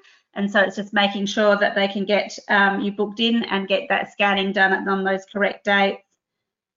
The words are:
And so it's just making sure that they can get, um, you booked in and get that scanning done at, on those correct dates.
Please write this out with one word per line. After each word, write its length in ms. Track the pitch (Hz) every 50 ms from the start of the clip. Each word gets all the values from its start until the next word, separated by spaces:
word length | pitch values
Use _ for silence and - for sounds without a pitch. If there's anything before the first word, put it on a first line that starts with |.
| _ - _ _ _ _
And 180 | - - 202 202
so 100 | 202 214
it's 160 | 190 - -
just 160 | 220 202 208
making 340 | - 202 202 196 202 208 202
sure 280 | 202 - 226 214 208 202
that 180 | 202 208 - -
they 120 | 202 196
can 180 | 196 196 214 196
get, 300 | 190 208 190 - - - - - -
um, 320 | 220 202 196 196 196 202
you 100 | 202 202
booked 300 | 202 - 208 202 202 -
in 240 | 226 233 233 233 -
and 240 | - 190 196 190 190
get 140 | 196 185 - -
that 200 | 196 - - -
scanning 400 | - - 208 202 196 196 190 196
done 200 | 190 202 190 190
at, 160 | 190 - - 196
on 160 | 196 196 190
those 220 | 190 190 190 190 _
correct 340 | - 202 202 190 - - -
dates. 420 | 208 202 196 196 196 - - _ _ _ _ _ _ _ _ _ _ _ _ _ _ _